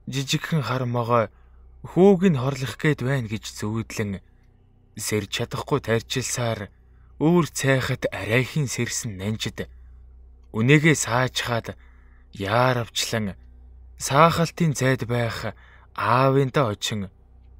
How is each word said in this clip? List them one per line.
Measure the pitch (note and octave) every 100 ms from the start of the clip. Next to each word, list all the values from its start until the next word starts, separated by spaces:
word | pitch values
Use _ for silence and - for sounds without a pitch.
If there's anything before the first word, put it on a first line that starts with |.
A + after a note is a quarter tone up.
| -
жижигхэн | C3 C3+ D#3 - E3 A2
хар | B2+ B2
могой | A#2+ A2+ A#2+ G#2+ - - - - - -
хүүг | - F#3+ F#3+ G3
нь | C#3+
хорлох | B2+ C3+ B2+ -
гээд | D#3+ D3 B2
байна | C#3 A2+
гэж | G#2+ - -
зүүдлэн | G#2+ A2 A2 - G#2 F#2+ - _ _ _ _ _ _ -
сэрж | - F2 G2+
чадахгүй | - A#2+ - - C#3+
тарчилсаар | - A#2 - - A#2 - A#2+ A2 G2+ - - - - -
өөр | D3 F3 D3+
цайхад | - C3+ C3+ A#2+ B2+ -
арайхийн | - G2 A#2 B2 - C3+
сэрсэн | - A#2 - A#2+ F#2+
Нанжид | G2 A2 - - G2 - - - - - - - -
үнээгээ | G#2+ A#2+ D3+ D#3 C#3+
саачхаад | - A#2 B2+ - - A#2 G#2 G2 - - - - - -
яаравчлан | G2 A2+ B2+ B2 A#2 - - A2+ G#2+ - - - - - - -
саахалтын | - C3+ E3 D#3+ E3 - E3+ C3
зайд | B2+ C3 A2+
байх | A#2+ A#2 - A2+ - - - - -
аавында | G#2 A#2+ C3+ C3+ C3+ D3+ B2+
очин | G#2 - A2 F#2 - - - - -